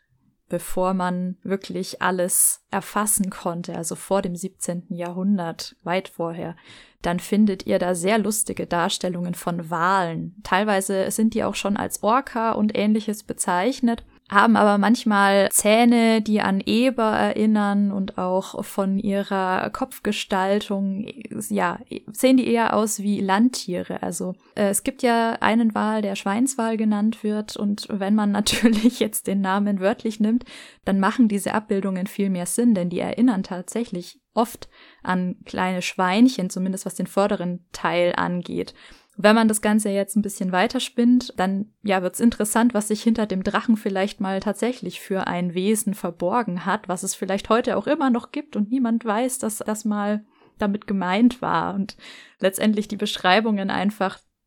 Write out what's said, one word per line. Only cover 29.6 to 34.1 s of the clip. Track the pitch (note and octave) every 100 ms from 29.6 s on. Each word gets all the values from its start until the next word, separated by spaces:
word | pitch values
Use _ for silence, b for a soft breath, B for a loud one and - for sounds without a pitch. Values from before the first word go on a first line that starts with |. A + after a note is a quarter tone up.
| G3+ G3+
wörtlich | F#3+ B3 A3+ G#3+
nimmt, | G#3+ A#3+ - B B B -
dann | G3
machen | F#3+ A3 A3+
diese | G3+ -
Abbildungen | G#3+ G#3+ G3 G3 F#3 F#3
viel | - G3
mehr | F3+ F3+
Sinn, | - A#3+
denn | G3+ F3
die | F3
erinnern | - - B3+ F#3+
tatsächlich | F#3+ F3+ F3+ A3+ A#3+ F3+ F3